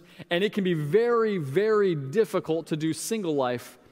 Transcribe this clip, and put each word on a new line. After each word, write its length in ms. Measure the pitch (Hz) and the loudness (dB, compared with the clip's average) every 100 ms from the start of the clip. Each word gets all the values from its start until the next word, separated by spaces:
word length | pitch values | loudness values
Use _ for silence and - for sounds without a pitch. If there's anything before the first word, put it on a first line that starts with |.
| - - - | -12 -20 -4
and 120 | 175 | -2
it 100 | 208 | 0
can 120 | - | 0
be 80 | 185 | 0
very, 640 | 165 147 190 240 233 220 196 | 0 2 2 4 2 2 0
very 580 | 139 143 214 214 202 | -2 0 2 4 2
difficult 760 | 160 135 175 214 185 - 160 156 | 0 0 0 0 0 -2 -4 -2
to 80 | 156 | -2
do 180 | 160 | -2
single 400 | 156 - 226 175 | -2 -4 -4 0
life 420 | 147 123 123 - - - | 0 0 -2 -8 -20 -20